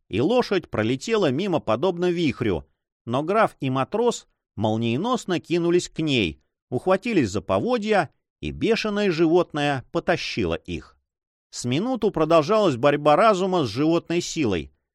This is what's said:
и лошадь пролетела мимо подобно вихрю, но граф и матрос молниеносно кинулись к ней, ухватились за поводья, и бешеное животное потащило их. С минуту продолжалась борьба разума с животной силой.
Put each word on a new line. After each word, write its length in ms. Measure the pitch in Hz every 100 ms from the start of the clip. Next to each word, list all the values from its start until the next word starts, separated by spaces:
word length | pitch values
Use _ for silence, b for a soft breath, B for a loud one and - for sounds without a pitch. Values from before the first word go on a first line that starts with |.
| -
и 120 | 95
лошадь 500 | 156 247 - 196 -
пролетела 600 | 107 110 135 - 220 165
мимо 300 | 131 202 160
подобно 500 | - 110 185 170 180
вихрю, 560 | 170 156 - 113 80 - _ _ _
но 180 | - 127
граф 340 | 156 214 202 -
и 100 | 135
матрос 560 | 131 127 214 240 - - _ _ -
молниеносно 840 | 110 110 117 120 226 247 - 165
кинулись 480 | - 170 170 175 -
к 120 | -
ней, 420 | 156 127 87 71 _ _ _
ухватились 600 | 127 - 190 247 202 110
за 100 | 98
поводья, 720 | - 95 190 254 208 202 143 _ _ _
и 120 | 76
бешеное 580 | 143 196 220 220 202 208
животное 760 | 160 165 175 165 151 147 139 -
потащило 600 | 170 - 170 - - 87
их. 420 | 82 - 78 - _ _ _ _ _ _
С 160 | - 120
минуту 440 | 135 240 254 208
продолжалась 680 | 160 156 165 147 220 196 120
борьба 400 | 143 147 147 151
разума 480 | 220 185 190 185
с 40 | 127
животной 540 | 107 156 170 - 170
силой. 500 | - 165 123 87 67 _ _